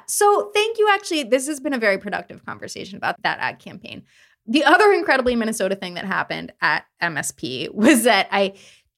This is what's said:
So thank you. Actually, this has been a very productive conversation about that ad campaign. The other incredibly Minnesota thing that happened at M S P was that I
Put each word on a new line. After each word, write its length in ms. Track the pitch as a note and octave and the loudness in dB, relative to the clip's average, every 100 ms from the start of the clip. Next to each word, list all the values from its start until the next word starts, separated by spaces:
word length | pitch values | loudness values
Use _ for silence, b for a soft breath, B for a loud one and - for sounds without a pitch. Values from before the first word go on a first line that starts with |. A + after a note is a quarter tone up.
| - | -4
So 420 | - G#4 G4+ - G#4 | 2 4 4 2 0
thank 240 | A4 A4+ | 0 2
you. 100 | G#4+ | 2
Actually, 340 | G4+ G4+ D#4 | 2 -2 -4
this 220 | A3 C4 C4+ | 0 0 0
has 120 | C#4+ | -6
been 140 | C#4+ | -4
a 40 | B3+ | -2
very 200 | G#3+ G3 | 0 0
productive 460 | G3 F3 - - - | -4 -8 -8 -16 -14
conversation 520 | G#2 G#2 - F#3 - | -12 -12 -12 -14 -6
about 240 | - - | -6 -4
that 140 | D#3+ - | -4 -4
ad 200 | B2 - | -6 -8
campaign. 440 | - - - A2 b b b _ - | -16 -18 -18 -20 b b b _ -2
The 160 | C#4+ | 2
other 300 | D4 F4+ G#4 | 6 6 6
incredibly 420 | F#4 E4 C4+ B3 A#3 | 4 2 2 2 0
Minnesota 400 | A3 A3+ F#3+ G3 | -2 -2 -2 -4
thing 200 | F3+ F3 | -8 -8
that 100 | G3 | -6
happened 480 | E3 D3+ D#3+ E3+ - | -4 -4 -8 -10 -4
at 240 | E3 D#3 - _ | -2 -2 -4 _
M 160 | F3 D3 | -4 -4
S 140 | - | -8
P 340 | - D#3 C3 E3 | -8 -8 -8 -8
was 320 | G#3 A#3+ B3 | 2 4 6
that 260 | A#3 G3 - | 4 2 2
I 220 | G3+ G3 G3 b b _ | 0 -2 -6 b b _